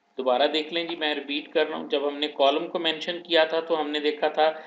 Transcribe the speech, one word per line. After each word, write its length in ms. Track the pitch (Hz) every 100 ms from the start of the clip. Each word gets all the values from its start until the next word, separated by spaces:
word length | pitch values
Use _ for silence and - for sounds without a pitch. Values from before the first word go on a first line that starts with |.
| _ -
दोबारा 280 | 127 123 147
देख 240 | 156 156
लें 140 | 170 165
जी, 80 | 165
मैं 180 | 151 147
repeat 360 | 135 147 147
कर 120 | 165 151
रहा 100 | 160
हूँ, 120 | 151
जब 160 | 147 143
हमने 220 | 143 147
कॉलम 360 | - 139 151 170
को 120 | 180
mention 400 | 165 156 - 175
किया 260 | - 165 160
था 140 | 165
तो 140 | 165 165
हमने 240 | 147 151
देखा 300 | 147 147 156
था 180 | - 160 156